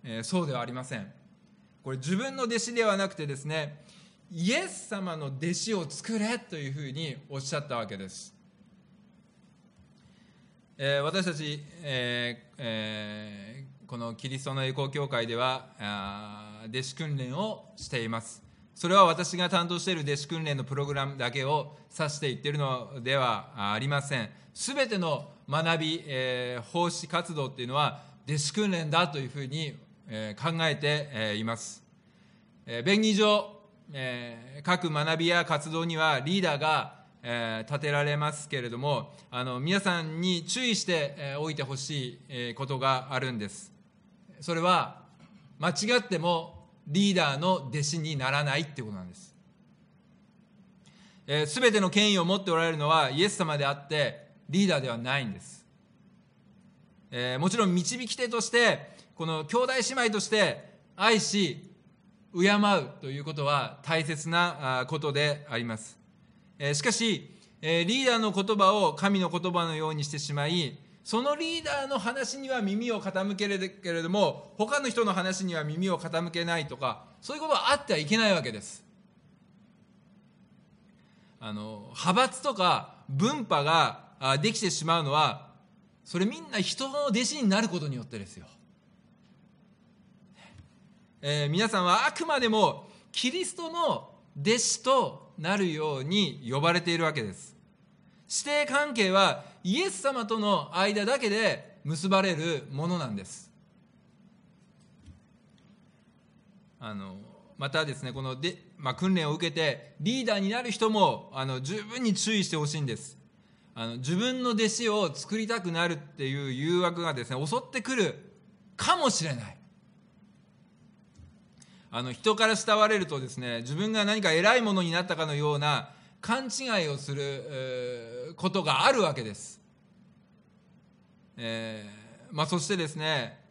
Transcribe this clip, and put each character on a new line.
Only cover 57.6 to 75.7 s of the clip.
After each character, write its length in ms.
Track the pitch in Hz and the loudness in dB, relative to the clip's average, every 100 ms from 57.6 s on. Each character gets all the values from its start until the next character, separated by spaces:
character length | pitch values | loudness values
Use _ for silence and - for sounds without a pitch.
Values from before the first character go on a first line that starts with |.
| 202 | 4
ん 100 | 180 | 4
導 320 | 170 247 240 | 0 -4 -6
き 80 | - | -4
手 140 | 247 | -2
と 100 | 233 | -2
し 100 | 220 | 2
て、 420 | 240 233 151 - - - - | 6 6 4 -4 -20 -20 -6
こ 100 | 165 | -4
の 180 | 156 | -4
兄 140 | 151 240 | 0 2
弟 160 | 254 | 2
姉 320 | 262 - 262 233 | 2 0 2 2
妹 80 | |
と 60 | 208 | 0
し 80 | - | 0
て 500 | 214 175 117 - - _ - | 4 4 2 -10 -20 _ 2
愛 240 | 208 220 | 4 4
し、 500 | - 208 170 - - - _ _ - _ _ | 2 0 0 -2 -14 -20 _ _ -20 _ _
敬 160 | 170 190 | 2 4
う 400 | 208 208 190 131 - | 6 6 4 0 -10
と 60 | 139 | -8
い 120 | 139 | -8
う 60 | 143 | -6
こ 80 | |
と 120 | 151 143 | -2 2
は 340 | 143 117 95 | 2 0 -8
大 200 | 143 165 151 | 0 0 0
切 240 | 151 160 | -4 0
な、 500 | 170 175 147 139 127 | 2 2 0 -2 0
あ 40 | |
ー、 20 | 127 | -2
こ 140 | 156 | -2
と 120 | 151 | -2
で 340 | 139 147 143 - | 2 2 0 -4
あ 80 | 120 | -4
り 80 | 120 | -4
ま 120 | 110 | -6
す。 220 | - - _ _ _ _ - - | -10 -20 _ _ _ _ -20 -6
え 140 | 143 | -2
ー、 20 | |
し 80 | 147 | 0
か 100 | 233 | 0
し、 400 | 220 233 160 - - - _ | 2 2 0 -4 -20 -20 _
え 200 | 156 165 | 0 2
ー、 40 | 170 | 2
リ 180 | 254 | 2
ー 40 | 262 | 4
ダ 60 | 233 | 4
ー 20 | |
の 140 | 214 | 2
言 260 | 190 196 208 | 0 2 6
葉 160 | 190 | 6
を 200 | 208 175 | 8 4
神 260 | 147 196 196 | 4 2 4
の 100 | 175 | 2
言 240 | 170 180 | 0 0
葉 120 | 175 165 | 2 0
の 100 | 156 | 0
よ 140 | 156 | -2
う 40 | |
に 100 | 151 | -2
し 60 | 147 | -4
て 100 | 147 | -4
し 140 | 139 | -4
ま 140 | 143 147 | -2 0
い、 300 | 175 139 - - - | 0 0 -6 -20 -20
そ 180 | - 220 | -2 0
の 140 | 269 294 | 0 0
リ 260 | 330 330 | -2 -4
ー 20 | |
ダ 220 | 311 285 269 | -2 -2 0
ー 20 | |
の 100 | 269 | -2
話 400 | 196 269 254 277 | -2 -2 -4 -6
に 120 | 269 | -4
は 120 | 254 | -2
耳 300 | 202 202 240 | 0 0 -2
を 100 | 214 | -2
傾 340 | 190 185 196 196 | -2 -2 -2 -2
け 120 | 208 | -2
る 320 | 196 190 - | -2 -4 -6
け 100 | 175 | -4
れ 100 | 165 | -2
ど 80 | 165 | 0
も、 440 | 202 170 - - - | 4 4 2 -12 -4
他 220 | 214 285 | 0 2
の 100 | 269 | 0
人 160 | 240 220 | 2 2
の 80 | |
話 320 | 185 185 185 190 | 2 0 -2 -2
に 100 | 165 | -2
は 80 | |
耳 260 | 151 | -2